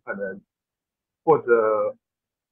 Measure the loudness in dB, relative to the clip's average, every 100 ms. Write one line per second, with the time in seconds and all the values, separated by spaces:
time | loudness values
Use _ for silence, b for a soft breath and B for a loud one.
0 | -10 -10 -10 -12 _ _ _ _ _ _
1 | _ _ 0 0 4 2 2 0 -4 -8
2 | _ _ _ _ _